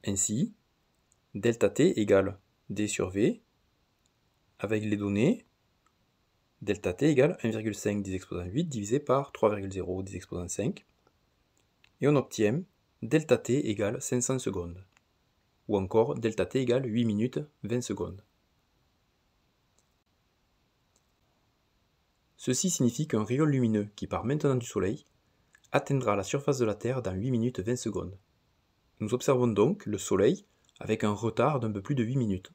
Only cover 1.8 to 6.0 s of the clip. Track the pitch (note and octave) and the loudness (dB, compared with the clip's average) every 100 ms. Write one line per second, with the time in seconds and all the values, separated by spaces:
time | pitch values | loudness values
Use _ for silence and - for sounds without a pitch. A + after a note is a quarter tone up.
1.8 | E3 - G#2 G2 G2 G2+ _ _ - G2 | 2 4 4 4 4 -4 _ _ -10 -4
2.8 | G#2 - F#2+ G2 C3+ A#3+ _ _ _ _ | -4 -2 -2 2 2 0 _ _ _ _
3.8 | _ _ _ _ _ _ _ _ G#2 G#2+ | _ _ _ _ _ _ _ _ -2 -2
4.8 | G#2+ G#2 G2+ G2+ C#3 B3+ _ _ _ _ | 0 -2 0 4 4 2 _ _ _ _
5.8 | _ _ | _ _